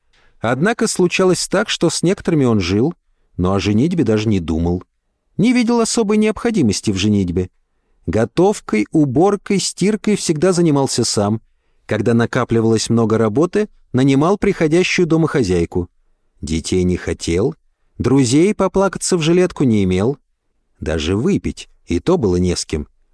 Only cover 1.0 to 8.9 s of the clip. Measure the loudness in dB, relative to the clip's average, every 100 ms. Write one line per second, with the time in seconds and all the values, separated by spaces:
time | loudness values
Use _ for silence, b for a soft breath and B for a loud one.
1 | 0 2 0 0 -2 -2 -2 -2 -2 0
2 | -2 -2 0 2 2 2 0 0 0 -4
3 | _ _ _ -4 0 0 0 0 0 0
4 | 0 0 0 -2 -2 -2 -2 -4 -6 _
5 | _ _ _ -2 2 2 2 0 0 0
6 | 0 2 0 0 -2 0 0 0 -2 -2
7 | 0 0 0 -2 -6 _ _ _ _ _
8 | -4 -2 -2 0 0 0 -4 -4 -2